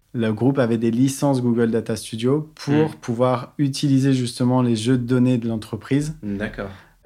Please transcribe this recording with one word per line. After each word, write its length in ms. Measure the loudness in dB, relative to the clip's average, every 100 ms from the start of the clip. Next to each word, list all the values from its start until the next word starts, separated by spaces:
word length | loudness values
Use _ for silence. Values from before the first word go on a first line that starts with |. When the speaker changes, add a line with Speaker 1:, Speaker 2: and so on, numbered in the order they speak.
| _
Speaker 1:
le 200 | -4 -2
groupe 260 | 2 2 2
avait 180 | 2 2
des 140 | 0
licences 500 | 2 0 2 0 0
Google 300 | 0 2 2
Data 240 | 0 -2
Studio 580 | -6 -8 -4 -2 -2 -4 -10
pour 340 | -2 0 0
Speaker 2:
Mm. 40 | -2
Speaker 1:
pouvoir 540 | -6 0 2 0 -4 -4
utiliser 540 | -2 0 2 4 4
justement 480 | 2 -2 -2 2 2
les 140 | 2
jeux 240 | 0 2 0
de 60 |
données 340 | 2 2 4 2
de 80 | -2
l'entreprise. 680 | -6 -6 -12 -2 -2 -2 -6
Speaker 2:
D'accord. 500 | -8 -6 -6 -8 -10 -12 -20 _